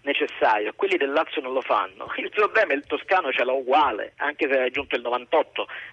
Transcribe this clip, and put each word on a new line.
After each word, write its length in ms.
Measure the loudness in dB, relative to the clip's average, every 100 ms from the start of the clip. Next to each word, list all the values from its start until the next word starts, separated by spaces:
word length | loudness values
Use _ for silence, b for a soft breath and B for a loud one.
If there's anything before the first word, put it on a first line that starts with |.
necessario, 720 | -4 -2 -2 0 2 2 0 -2
quelli 220 | 0 0
del 140 | 0
Lazio 300 | 0 -2 -4
non 120 | -4
lo 80 | -2
fanno, 460 | 0 0 0 -6 -8
<laughs> 40 | -6
il 140 | -4
problema 420 | 0 2 4 2
è 20 | 0
il 100 | -2
toscano 440 | -6 0 0 2
ce 120 | 0
l'ha 100 | 0
uguale, 600 | 0 2 4 4 0 -6 -6
anche 300 | -6 -2 0
se 80 | 2
ha 40 |
raggiunto 340 | 0 -2 -4 -4
il 80 |
novantotto 640 | -2 -4 0 2 2 -2 -8 B B